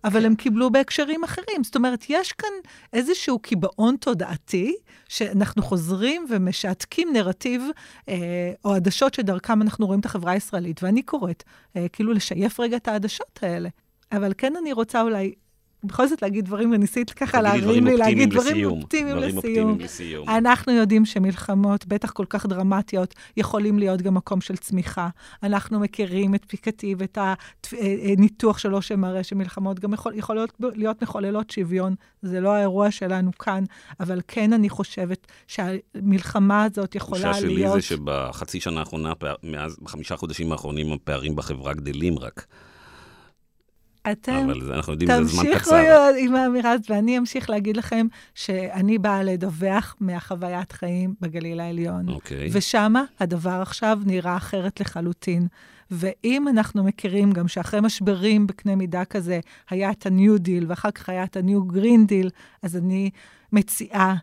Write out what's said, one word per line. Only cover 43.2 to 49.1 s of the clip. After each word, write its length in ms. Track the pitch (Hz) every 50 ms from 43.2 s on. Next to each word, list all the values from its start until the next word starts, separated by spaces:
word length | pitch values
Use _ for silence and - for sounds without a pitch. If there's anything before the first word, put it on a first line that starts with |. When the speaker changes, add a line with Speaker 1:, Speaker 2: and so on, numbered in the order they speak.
| _ _ _ _ _ _ _ _ _ _ _ _ _ _ _ _ _ 214
Speaker 1:
אתם 200 | 208 214 - 254 254 269 269 269
Speaker 3:
אבל 120 | - 64
זה, 120 | 64 67 -
אנחנו 200 | 78 - - 156
יודעים, 160 | - 85 -
זה 140 | 247 240 240
זמן 200 | 240 - - 277
Speaker 1:
תמשיכו 160 | 285 370 -
Speaker 3:
קצר. 520 | - 330 320 339 320 320 320 302 285 277 277 262
Speaker 1:
עם 160 | 262 247 254
האמירה 360 | 262 262 254 247 247 233 233
הזאת, 200 | 240 254 214 -
ואני 260 | 214 202 214 233 247
אמשיך 320 | 247 247 233 - 262 - -
להגיד 280 | 220 208 202 214 214
לכם 300 | 226 226 - 233 226 226 226 - - - _ _
שאני 640 | - - - 190 185 185 - - 185 185 202 220
באה 260 | 220 185 214